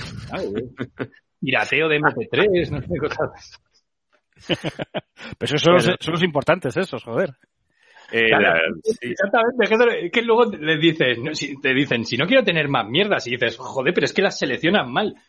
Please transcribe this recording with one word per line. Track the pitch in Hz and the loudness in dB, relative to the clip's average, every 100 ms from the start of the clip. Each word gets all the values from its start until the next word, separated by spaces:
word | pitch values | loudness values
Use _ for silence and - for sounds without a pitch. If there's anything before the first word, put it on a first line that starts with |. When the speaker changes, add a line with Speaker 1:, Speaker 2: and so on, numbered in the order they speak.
| - - - | -12 -12 -10
Speaker 1:
Claro, | 147 113 | -8 -6
güey. | 107 123 - - - 127 _ _ - | -6 -8 -10 -12 -10 -12 _ _ -8
Pirateo | 139 120 107 135 160 | -2 0 0 -2 0
de | 147 | 2
M | 147 123 | 0 -2
P | - | -4
tres, | 127 208 180 139 | 0 2 2 -2
no | 147 | -6
sé, | - 156 | -6 -6
cosas. | 143 - 143 - - - _ _ _ _ _ _ _ _ | -4 -4 -6 -8 -20 -20 _ _ _ _ _ _ _ _
Speaker 2:
<laughs> | - - 160 - - - - - - - | -6 -6 -6 -10 -12 -12 -14 -20 -18 -10
Pero | 117 147 | -4 2
esos | |
son | 165 | 4
los, | 180 160 | 6 4
Speaker 3:
Bueno. | 180 | -2
Speaker 2:
son | 156 | -4
los | 165 | -2
importantes | 180 143 - 180 - 165 | 0 0 0 0 0 -4
esos, | 190 120 | -4 -6
joder. | - 120 185 - _ _ _ _ _ - - | -6 -4 -4 -6 _ _ _ _ _ -20 -4
Speaker 3:
Eh, | 113 113 | 2 4
Speaker 1:
Claro, | - 95 82 | 6 4 4
Speaker 3:
la, | 80 85 | 0 -2
sí. | - 226 123 | -2 -2 -4
Speaker 1:
exactamente, | 117 202 240 233 247 202 | -2 0 2 0 0 2
es | |
que, | 220 240 170 170 | 4 4 2 -2
es | |
que | 233 | -2
luego | 233 226 226 | 2 2 2
les | 175 151 156 | 0 -2 2
dices, | 160 156 127 117 | 2 4 0 0
no, | 151 151 | -4 -6
si, | 143 139 | -8 -4
te | 135 131 | 0 2
dicen, | 143 120 107 | 2 0 -2
"Si | 123 | -2
no | 175 | 2
quiero | 262 | 4
tener | 208 160 143 | 4 0 0
más | 131 107 | 0 0
mierdas", | 147 214 139 120 | 0 2 0 -2
y | |
dices, | 123 113 - | -2 -2 -4
"Joder, | 127 135 135 | -8 -4 0
pero | 185 139 | 2 0
es | |
que | - | 2
las | 190 - | 0 0
seleccionas | 151 120 156 202 127 | -4 0 2 2 2
mal, | 151 208 - | -2 -2 -6